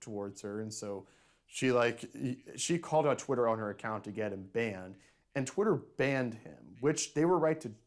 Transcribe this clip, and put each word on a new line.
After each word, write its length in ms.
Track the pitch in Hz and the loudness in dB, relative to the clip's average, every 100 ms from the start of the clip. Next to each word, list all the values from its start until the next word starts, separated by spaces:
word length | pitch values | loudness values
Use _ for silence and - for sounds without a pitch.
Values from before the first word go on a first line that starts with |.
towards 400 | 120 104 101 98 | -10 -6 -6 -8
her, 200 | 104 107 | -8 -6
and 120 | 110 | -6
so 340 | 107 104 98 - _ _ _ _ | -8 -8 -8 -10 _ _ _ _
she, 260 | - 131 | 0 4
like, 320 | 123 117 117 - | 6 4 2 -8
y-, 240 | - 135 127 - - | -6 -4 -6 -10 -6
she 200 | - 170 | -2 0
called 300 | - 156 147 | 2 2 4
out 120 | 123 | 2
Twitter 280 | - 123 117 | 0 2 2
on 100 | 110 | 2
her 100 | 104 | -2
account 340 | 101 113 107 104 | -6 -6 -6 -6
to 60 | |
get 220 | 101 107 | -4 -4
him 100 | 95 95 | -4 -6
banned, 420 | 113 113 95 92 104 - _ _ 139 | -2 -2 -4 -10 -16 -20 _ _ -6
and 100 | 131 | -2
Twitter 280 | - 214 147 | 0 2 2
banned 580 | - - 135 135 123 | -2 0 2 2 0
him, 420 | 107 - 64 58 104 | -4 -12 -18 -20 0
which 320 | 139 147 - | 0 2 0
they 120 | 147 170 | 2 4
were 120 | 180 | 6
right 220 | 160 156 | 4 2
to 100 | 120 107 | -4 -12